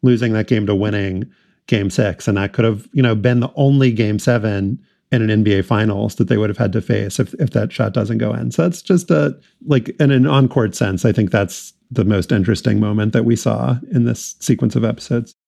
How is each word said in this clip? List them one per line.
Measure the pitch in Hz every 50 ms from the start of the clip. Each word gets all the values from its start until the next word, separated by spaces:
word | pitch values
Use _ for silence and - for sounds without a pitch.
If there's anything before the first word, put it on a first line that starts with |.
| -
losing | 127 123 107 123 117 110
that | 110 107 -
game | 127 107 104 101
to | 104
winning | 95 104 107 101 101 98 98 92 92 104 - _ _ _ _ _ _ _ -
Game | - 104 101 98
Six. | - - 107 101 87 - - -
And | 101 98
that | 98 98 -
could | - 113
have, | 113 107 101 - - -
you | 143 127
know, | 120 110
been | 107 98 123 123 120
the | 120 - -
only | - 139 139 139 139 135 127
Game | 113 110 113 107 104 101
Seven | - 131 120 117 104 110 104 98 98 98 123 - _ _ _ _ _ -
in | - 117
an | 113 110
N | 107 107 107
B | 104 101
A | 98 92
Finals | - 117 104 107 107 101 98 107 110 -
that | - 117 -
they | 120 107
would | 107 104
have | 101 -
had | 107 98 92
to | 110
face | - - 120 104 104 104 - -
if, | - - -
if | - 151 -
that | - 110 107 - -
shot | - 117 110 -
doesn't | 123 107 107 117 107
go | 113 110 117
in. | 117 120 120
So | 120 - 160
that's | 180 175 -
just | - - 185 175 180 -
a, | 165 151 147 147 139 - _ _ _ - -
like, | 156 143 127 110 - - -
in | 151 143
an | 139 127 127 151
on-court | 143 135 131 117 - 135 113 104 -
sense, | - 120 98 95 92 -
I | 113
think | 101 117 107 90
that's | - 104 101 90 - - - - - _ _ -
the | - - 101
most | 101 107 95 87 -
interesting | - 101 92 95 104 - - - 104 104
moment | 107 104 104 107 107 110 -
that | 117 117
we | 117 117
saw | 117 - 117 107 113 120 127 127 120 - -
in | 220 123 117
this | 120 117 - - - - -
sequence | - - 120 - 127 113 - 123
of | 113
episodes. | 113 101 - - - 123 120 110 - - _ _